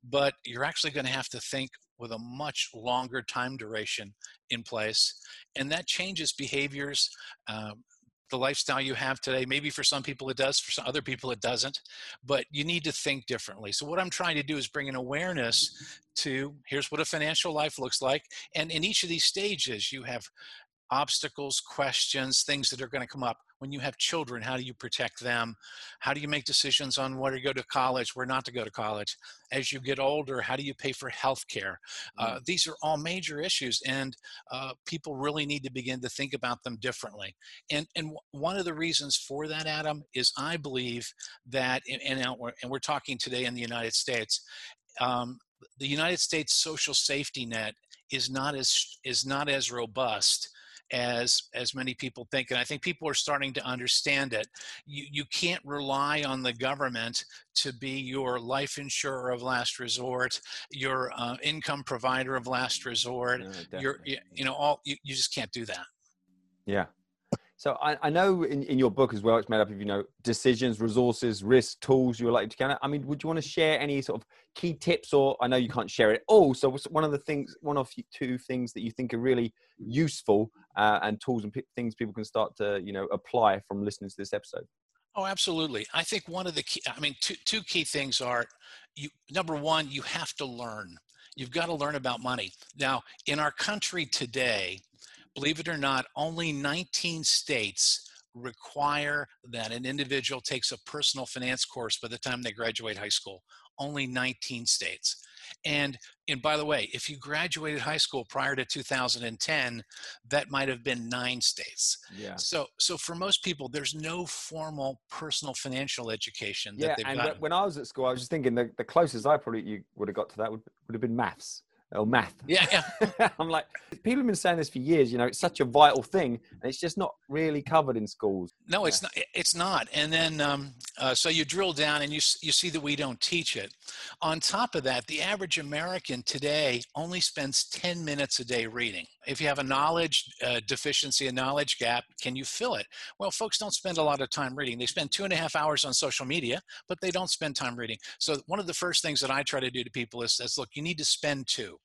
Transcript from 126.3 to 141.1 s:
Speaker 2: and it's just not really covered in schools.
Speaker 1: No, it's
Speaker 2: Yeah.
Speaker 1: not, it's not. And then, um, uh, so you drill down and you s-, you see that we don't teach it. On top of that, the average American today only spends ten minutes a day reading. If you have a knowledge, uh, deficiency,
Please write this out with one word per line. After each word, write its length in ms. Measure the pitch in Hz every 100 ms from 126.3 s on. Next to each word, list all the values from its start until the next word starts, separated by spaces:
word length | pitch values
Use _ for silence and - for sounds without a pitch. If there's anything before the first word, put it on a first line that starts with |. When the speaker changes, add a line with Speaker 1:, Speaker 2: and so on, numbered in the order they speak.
| 120 -
Speaker 2:
and 140 | -
it's 160 | 127 131
just 160 | 170 180
not 180 | 185 - -
really 320 | 143 160 147
covered 380 | 143 160 143 117
in 80 | 104
schools. 480 | - 107 95 87 _ -
Speaker 1:
No, 200 | 190 180
it's 160 | -
Speaker 2:
Yeah. 60 | 196
Speaker 1:
not, 120 | - 170
it's 200 | - -
not. 340 | 170 180 170 113
And 180 | 151 151
then, 300 | 160 165 156
um, 320 | 147 143 139 123 - -
uh, 180 | 135
so 140 | 127 170
you 160 | 165
drill 300 | 151 170 190
down 260 | 147 151 147
and 100 | 143
you 60 | 151
s-, 220 | - -
you 100 | 156
see 200 | 139 180
that 100 | 156
we 160 | 147 139
don't 240 | 143 120
teach 360 | - 175 - 113
it. 180 | 98 - - - - -
On 180 | 160 160
top 340 | - 196 240
of 100 | 165
that, 220 | 131 127 -
the 140 | 151
average 380 | 175 208 185 160
American 640 | 143 147 170 185 - 127
today 580 | - 139 143 151 143 120 -
only 260 | 143 165 180
spends 480 | - - 139 - -
ten 340 | - 180 175
minutes 380 | 160 143 139 -
a 40 | 120
day 200 | 123 113
reading. 380 | 120 117 92 85 - -
If 140 | 135
you 60 | 151
have 120 | 139
a 40 |
knowledge, 680 | 135 135 151 170 165 - - -
uh, 160 | 123 120 110
deficiency, 600 | 135 147 139 139